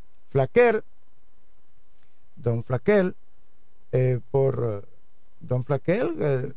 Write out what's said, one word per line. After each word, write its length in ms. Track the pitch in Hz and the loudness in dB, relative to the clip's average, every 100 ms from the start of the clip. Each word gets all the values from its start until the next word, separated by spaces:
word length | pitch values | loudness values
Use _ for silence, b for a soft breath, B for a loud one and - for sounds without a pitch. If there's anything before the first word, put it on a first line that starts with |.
| - - - | -10 -10 -2
Flaquer, 520 | 139 131 240 240 220 - - - - - - - - - - - - - - - - | 2 4 6 6 6 0 -8 -8 -8 -8 -8 -8 -8 -10 -10 -10 -10 -8 -8 -8 -4
don 280 | 120 117 | 0 0
Flaquel, 500 | - 127 - 208 185 - - - - - - - - | 0 0 4 6 4 0 -8 -10 -10 -10 -8 -8 -2
eh, 280 | 127 127 123 - | 2 4 2 2
por, 520 | 139 135 123 120 101 | 2 4 2 0 -2
eh, 60 | - - - - - - | -6 -8 -10 -10 -10 -8
don 240 | 165 127 | -2 0
Flaquel, 520 | 123 139 - 208 302 320 | 2 0 2 2 2 2
eh, 320 | 151 131 127 | 2 2 0